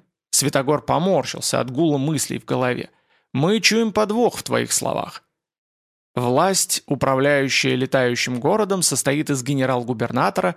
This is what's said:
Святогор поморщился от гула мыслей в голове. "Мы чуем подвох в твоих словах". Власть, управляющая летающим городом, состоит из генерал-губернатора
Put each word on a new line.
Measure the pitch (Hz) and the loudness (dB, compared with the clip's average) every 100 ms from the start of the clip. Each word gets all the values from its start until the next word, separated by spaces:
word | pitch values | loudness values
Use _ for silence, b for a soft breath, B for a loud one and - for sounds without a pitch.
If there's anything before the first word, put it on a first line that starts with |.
| _ _ _ | _ _ _
Святогор | - 135 143 131 147 | -2 0 0 2 0
поморщился | - 135 185 165 123 - - 127 | 0 0 2 2 0 -4 -4 -2
от | 127 | -2
гула | 127 165 143 | 0 2 2
мыслей | 139 147 - 120 | 0 -2 -4 -6
в | - | -4
голове. | 127 127 123 - _ _ _ _ | -2 0 -2 -6 _ _ _ _
"Мы | 135 160 220 | -2 0 2
чуем | - 220 226 | 2 2 0
подвох | 214 208 220 226 - | 0 0 2 0 0
в | |
твоих | - 120 120 | -2 -2 0
словах". | - - - - - - _ _ _ _ _ _ _ _ - | -2 -2 -4 -6 -10 -20 _ _ _ _ _ _ _ _ -4
Власть, | 123 131 185 190 - - - | 0 2 2 2 -2 -4 -4
управляющая | 135 135 131 139 143 135 - 135 127 | -2 0 2 2 2 2 0 0 0
летающим | 127 135 123 120 - 123 | 0 2 2 0 -2 -2
городом, | 139 214 202 190 | 0 2 0 0
состоит | - 135 - 143 151 | 0 0 0 0 0
из | 139 | -2
генерал-губернатора | 123 139 131 127 117 117 120 123 180 196 185 | -2 0 2 0 -2 -2 -2 0 0 0 -2